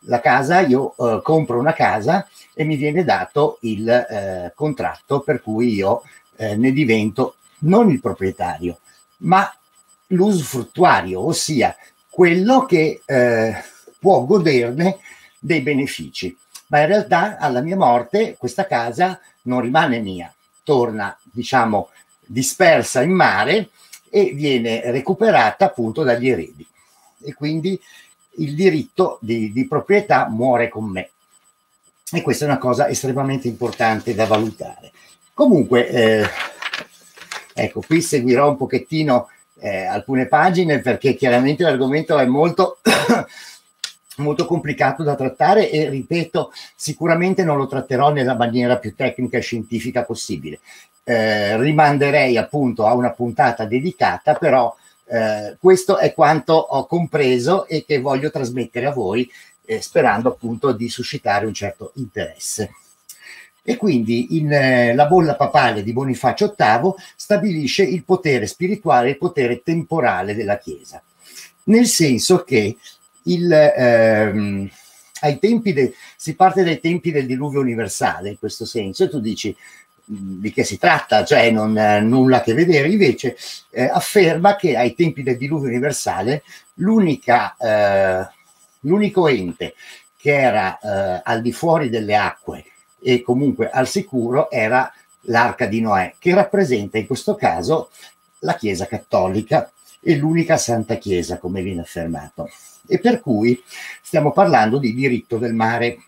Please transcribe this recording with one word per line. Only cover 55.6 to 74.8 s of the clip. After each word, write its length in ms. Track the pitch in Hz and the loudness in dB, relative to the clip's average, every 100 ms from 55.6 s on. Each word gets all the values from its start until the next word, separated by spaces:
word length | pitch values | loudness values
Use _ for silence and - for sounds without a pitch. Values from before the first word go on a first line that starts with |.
| 180 185 - 196 | 4 4 4 0
è 160 | 151 | 0
quanto 400 | - 151 156 - | 2 2 2 2
ho 320 | 160 - 139 | 2 2 -4
compreso 840 | 131 175 165 151 135 127 123 190 - | -2 -2 -2 0 2 2 2 0 0
e 200 | 160 - | -6 -2
che 140 | 147 | -2
voglio 300 | 131 135 147 | 0 -2 -2
trasmettere 540 | 151 127 127 117 - | -4 -6 -6 -6 -4
a 80 | 131 | -4
voi, 380 | 127 95 113 123 - - _ | -4 -4 -2 -4 -10 -20 _
eh, 160 | - 110 | -8 -8
sperando 480 | - 170 127 104 120 | -4 0 2 0 -2
appunto 440 | 120 117 113 139 | -4 -8 -4 -4
di 160 | 113 117 | -4 -6
suscitare 580 | - 120 143 - 120 110 | -8 -10 -8 -2 -2 -2
un 80 | |
certo 380 | 92 101 - - | -6 -10 -10 -16
interesse. 800 | - 117 104 87 - - - 101 - _ _ _ - - - - _ | -12 -12 -8 -10 -10 -12 -8 -8 -10 _ _ _ -20 -20 -20 -20 _
E 120 | - 240 | -6 -2
quindi 600 | 214 131 110 117 123 160 | 0 0 0 -2 -2 -2
in, 140 | 151 | 0
eh, 420 | 147 131 127 120 | 2 2 2 2
la 120 | 123 147 | 4 4
bolla 300 | 185 160 - | 4 4 0
papale 460 | - 151 127 107 | 2 2 2 -2
di 80 | 101 | -4
Bonifacio 540 | 120 135 123 127 - 202 | -4 -4 -2 -2 0 -2
ottavo 500 | - 117 113 170 190 - | 0 2 2 0 -4 -14
stabilisce 720 | _ - 202 214 160 139 - | _ -2 0 0 -2 -2 0
il 180 | 190 185 | 0 0
potere 440 | - 185 160 127 101 | 0 0 2 0 -2
spirituale 640 | - 180 208 165 127 120 | -4 -4 -2 2 2 2
e 20 | |
il 60 | 139 | 0
potere 440 | 120 - 123 120 | -4 -2 -2 -2
temporale 720 | - 165 160 160 120 101 101 | -2 -4 -2 -2 0 -2 -4
della 240 | 104 98 104 | -4 -4 -4
Chiesa, 420 | - - - - _ _ - - - _ | -6 -16 -18 -20 _ _ -20 -20 -20 _
nel 220 | - 220 240 | 2 4 4
senso 560 | - 160 117 - 180 | 2 2 2 2 2
che 340 | - 120 104 - - - _ _ | 4 0 0 -4 -18 -20 _ _
il, 280 | - 175 175 | -4 0 4
ehm, 1160 | 156 147 139 123 113 113 107 107 104 101 98 98 - | 6 6 6 4 6 4 4 2 0 -4 -4 -8 -14